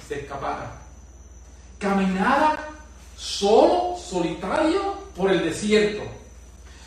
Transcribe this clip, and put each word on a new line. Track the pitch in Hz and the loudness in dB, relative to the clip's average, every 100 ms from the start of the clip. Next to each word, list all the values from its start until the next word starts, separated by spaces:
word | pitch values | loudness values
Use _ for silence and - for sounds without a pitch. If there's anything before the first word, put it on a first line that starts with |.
| - | -10
se | 139 | -10
escapara, | - 139 - - 120 - - - - - - - - - - - | -10 -8 -6 -8 -10 -16 -20 -20 -20 -20 -20 -20 -20 -20 -20 -6
caminara | 196 196 190 190 240 277 302 302 - - - - - - | -2 2 2 2 2 4 2 0 -6 -14 -20 -20 -20 -14
solo, | - - 196 233 330 349 359 - | -10 -2 4 6 6 4 -2 -6
solitario, | - 180 165 160 190 302 320 381 - - - - | -6 -4 -4 -4 -4 0 2 0 -2 -6 -12 -2
por | 190 | 0
el | 175 | 2
desierto. | 160 160 208 214 - - - - - - - - - - | 0 -2 2 2 2 -2 -10 -14 -18 -20 -20 -20 -20 -20